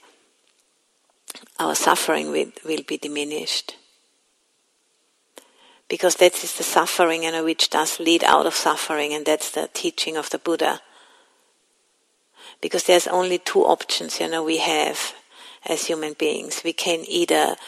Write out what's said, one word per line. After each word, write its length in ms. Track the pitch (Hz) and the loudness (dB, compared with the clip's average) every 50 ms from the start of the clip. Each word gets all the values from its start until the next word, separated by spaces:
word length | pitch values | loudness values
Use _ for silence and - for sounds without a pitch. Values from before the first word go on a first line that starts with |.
| _ - _ _ _ _ _ _ _ _ _ _ _ _ _ _ _ _ _ _ _ _ _ _ _ - - - - - _ - | _ -20 _ _ _ _ _ _ _ _ _ _ _ _ _ _ _ _ _ _ _ _ _ _ _ -18 -18 -18 -18 -20 _ -6
our 160 | 165 160 147 | -4 -2 -2
suffering 560 | 143 - - 165 - - - 160 151 151 151 | 2 4 4 4 4 2 0 0 0 0 -2
will, 220 | 151 156 143 - - - - | -2 -2 -2 -4 -6 -16 -8
will 180 | 156 160 147 143 | -6 -6 -6 -4
be 100 | - 156 | -6 -8
diminished. 800 | 143 - 147 147 147 147 147 151 156 160 - - - - - - - _ _ _ _ _ _ _ _ _ _ _ _ _ _ _ _ _ _ _ _ _ _ _ _ _ _ _ _ _ _ _ - - _ _ _ _ - _ _ _ - | -8 -6 -6 -6 -6 -6 -6 -6 -8 -6 -4 -4 -6 -6 -8 -14 -18 _ _ _ _ _ _ _ _ _ _ _ _ _ _ _ _ _ _ _ _ _ _ _ _ _ _ _ _ _ _ _ -20 -20 _ _ _ _ -20 _ _ _ -6
Because 280 | - 165 - 180 160 | -4 0 2 2 4
that 260 | - 185 180 - - - | 6 6 4 4 2 -8
is 140 | 170 - | -6 -6
the 80 | - 165 | -6 -4
suffering, 600 | - - 175 165 - - - 180 165 165 165 165 | 0 2 2 2 2 2 2 2 2 2 0 -2
you 80 | 165 165 | -2 -2
know, 120 | 165 160 | -2 0
which 260 | 165 165 - - - | 0 2 2 0 0
does 300 | - 156 156 156 - - | 2 0 0 0 -2 -2
lead 240 | 170 165 170 165 - | 2 2 2 4 6
out 220 | - 151 151 151 | 6 6 6 6
of 80 | 165 - | 4 0
suffering, 580 | - - 165 156 - - - 160 151 147 147 147 | 0 0 0 0 0 -2 -4 -2 -2 -2 -2 -2
and 140 | 151 147 | -2 0
that's 240 | 156 156 151 - - | 0 0 0 0 -4
the 180 | - 156 156 - - | -6 -6 -6 -6 -6
teaching 440 | - - - - - - 165 160 | -4 -4 -4 -4 -4 -6 -4 -4
of 140 | 156 147 - | -6 -6 -4
the 80 | - 143 | -6 -4
Buddha. 420 | - 156 165 165 160 156 143 - - _ _ - - _ _ _ _ _ _ _ _ _ _ _ _ _ _ _ _ _ _ _ _ _ _ _ _ _ _ _ - - - - | -2 -2 0 0 0 0 -2 -2 -8 _ _ -20 -20 _ _ _ _ _ _ _ _ _ _ _ _ _ _ _ _ _ _ _ _ _ _ _ _ _ _ _ -20 -20 -16 -8
Because 240 | - - - 175 - | -8 -4 -2 -2 4
there's 220 | - 180 180 - | 6 6 6 6
only 320 | - - 180 185 185 180 175 | 4 0 0 2 2 0 -2
two 240 | - - - 196 - | -2 0 4 4 6
options, 560 | - - - - - - - 170 - - - | 6 4 2 2 -4 -4 -4 -4 -6 -6 -6
you 100 | 165 165 | -4 -4
know, 140 | 165 165 156 | -4 -4 -2
we 160 | 160 165 156 | -2 -2 0
have 560 | 151 160 160 156 147 147 - - - - - - _ _ - - - - - - - | 0 0 0 0 0 0 -2 -4 -6 -8 -8 -12 _ _ -20 -20 -20 -20 -20 -14 -6
as 200 | - 165 151 - | -4 -4 -4 -2
human 280 | - 170 156 156 151 151 | -4 -4 -4 -4 -8 -6
beings. 480 | - - 151 143 - - 156 - - - | -2 -2 -2 -2 -2 -6 -8 -8 -6 -4
We 80 | 165 160 | -6 -4
can 320 | - - 185 170 165 165 - | -4 -2 -2 -2 -2 -4 -4
either 480 | - 175 170 - 160 156 151 143 - - - | -2 0 2 2 2 2 2 2 0 -4 -8